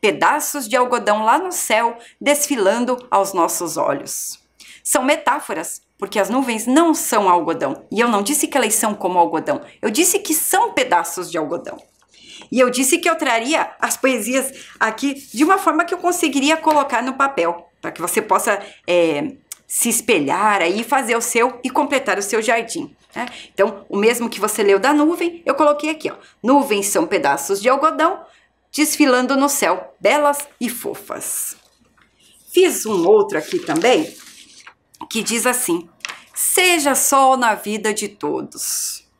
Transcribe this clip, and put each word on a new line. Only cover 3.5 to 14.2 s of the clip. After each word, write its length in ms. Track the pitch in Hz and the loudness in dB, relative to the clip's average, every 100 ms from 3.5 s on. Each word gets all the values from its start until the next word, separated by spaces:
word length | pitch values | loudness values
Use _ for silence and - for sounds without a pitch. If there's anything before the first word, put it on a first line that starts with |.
| - 170 151 | -2 -6 -2
olhos. 640 | 143 143 - - - - _ _ - - | -2 -2 -6 -10 -10 -12 _ _ -20 -14
São 220 | - 294 | -2 0
metáforas, 760 | 254 302 302 277 - 190 170 - _ _ | 2 0 0 -2 -4 -8 -8 -12 _ _
porque 220 | 196 214 | -6 -2
as 100 | 196 | 0
nuvens 380 | 247 254 226 220 | 0 0 -2 2
não 260 | 269 339 | 4 4
são 360 | 311 - 226 196 | 2 0 0 4
algodão. 560 | 175 160 - 135 - - | 2 2 -2 -4 -6 -8
E 100 | 196 | -2
eu 80 | 233 | 0
não 140 | 214 | 2
disse 260 | 202 294 311 | 0 -2 0
que 100 | 285 | 0
elas 160 | 226 | 0
são 200 | 214 220 | 0 -2
como 220 | 202 190 180 | -2 -2 2
algodão. 440 | 170 160 151 139 - - | 2 0 -4 -6 -6 -6
Eu 100 | 226 | -4
disse 280 | 226 370 392 | 0 0 0
que 160 | - | -2
são 380 | 311 - 381 453 | -4 0 0 0
pedaços 580 | - - 170 165 - 170 | 0 0 0 0 -8 -6
de 80 | 165 | -6
algodão. 400 | 151 170 - - _ _ _ _ - - - | -6 -8 -10 -16 _ _ _ _ -20 -20 -6
E 80 | 226 | 2
eu 100 | 247 | 2
disse 280 | 247 262 330 | 2 0 2
que 120 | 339 | 0
eu 60 | 330 | 0
traria 560 | 294 226 233 311 180 - | 0 0 0 -2 -2 -4
as 160 | 240 - | -6 0
poesias 720 | 269 247 | 0 0